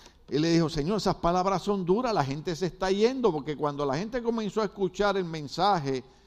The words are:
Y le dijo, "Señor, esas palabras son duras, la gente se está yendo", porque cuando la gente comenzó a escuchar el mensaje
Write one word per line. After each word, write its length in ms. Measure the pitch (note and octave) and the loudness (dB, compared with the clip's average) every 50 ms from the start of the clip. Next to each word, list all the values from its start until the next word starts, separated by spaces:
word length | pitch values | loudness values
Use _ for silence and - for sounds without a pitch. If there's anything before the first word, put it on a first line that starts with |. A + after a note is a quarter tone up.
| - - - _ - - | -20 -20 -20 _ -8 -4
Y 120 | - C#3+ | 0 0
le 140 | D#3 E3 E3+ | 2 4 4
dijo, 160 | E3 E3 C#3+ | 4 2 2
"Señor, 280 | - D3+ C#3+ E3 A3 G3+ | 0 -2 -2 0 0 0
esas 180 | - G3 E3 | 0 0 0
palabras 460 | - - E3+ F3 F3+ F3 F#3 G3 F3 | 0 0 2 2 2 2 0 0 0
son 240 | - G3 G#3 G3 F3+ | 0 -2 -2 0 2
duras, 260 | E3 F#3 A3+ C4 A#3+ | 2 2 2 2 0
la 120 | G#3+ E3+ C#3 | 0 0 0
gente 320 | C3 C3+ D#3 D3+ F3+ E3+ | 0 -2 -6 -6 -6 -4
se 100 | C#3+ D3+ | -4 -4
está 240 | E3 D#3+ - F#3+ F#3 | -4 -4 -2 -2 0
yendo", 420 | F#3+ G3+ G#3+ A#3+ C4+ C4+ A#3+ G#3 | 2 4 4 2 4 2 2 2
porque 240 | D#3 D3+ B2+ D#3 D3 | 0 0 -2 -6 -4
cuando 300 | B2+ D3+ D3 C#3+ C#3 D3 | -2 -2 -2 -2 -2 -2
la 100 | C#3 C3 | 0 0
gente 280 | D#3 G3+ A3+ A#3+ B3+ A3+ | -2 -2 -4 -6 -4 -2
comenzó 380 | A#3 A#3 A3+ A3 G3 - G#3 | -2 -2 -2 -2 -2 -2 -2
a 40 | A3 | -2
escuchar 520 | F#3+ - - G3 F3+ - - G3+ G3+ F#3+ G3 | -2 -2 -2 -2 -2 0 0 2 2 2 0
el 80 | F#3 | -2
mensaje 800 | E3 E3 D#3+ D3 C3 - D#3+ F3+ G#3 G3+ E3+ C#3 C#3 C3+ B2+ A2+ - - _ _ | -4 -6 -8 -10 -6 -2 2 2 4 4 2 0 -2 -2 -4 -4 -10 -16 _ _